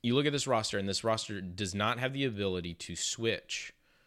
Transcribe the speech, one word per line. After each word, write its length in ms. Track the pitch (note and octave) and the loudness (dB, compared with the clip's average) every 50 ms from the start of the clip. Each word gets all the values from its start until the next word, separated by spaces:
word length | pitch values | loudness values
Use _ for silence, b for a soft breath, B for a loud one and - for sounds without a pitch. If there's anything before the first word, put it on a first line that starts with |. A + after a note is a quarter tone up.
You 140 | - A#2+ A#2+ | 2 4 2
look 100 | C3+ C#3+ | 4 4
at 60 | D3+ | 2
this 160 | C#3+ C#3+ C3 C3+ | 0 0 2 2
roster, 300 | B2+ A2+ G#2+ - - G2+ | 2 2 2 2 0 0
and 100 | G2 G2 | 0 0
this 160 | G2 - - | -2 0 2
roster 380 | A2+ A2 A2 - - G#2+ G2 | 2 2 2 0 -4 -6 -6
does 320 | F#2 F2+ F2+ G2 G#2+ F#2 F2 | -6 -6 -4 -2 -4 -2 0
not 240 | G2+ G#2 A2 A#2+ A#2 | 2 2 2 2 2
have 140 | B2+ C3 C3+ | 0 -2 0
the 100 | C#3 C#3 | 0 0
ability 480 | C3 A2 G2+ G2+ G2 F#2 F2+ E2+ F2 E2+ | 0 0 0 0 0 0 0 -2 -4 -8
to 200 | - - - F2 | -8 -8 -8 -6
switch 800 | - - - - - A2+ A2+ G#2 - - - - - - - - b b b b b b | -4 -2 -4 -2 0 0 0 0 0 -4 -6 -8 -6 -6 -10 -14 b b b b b b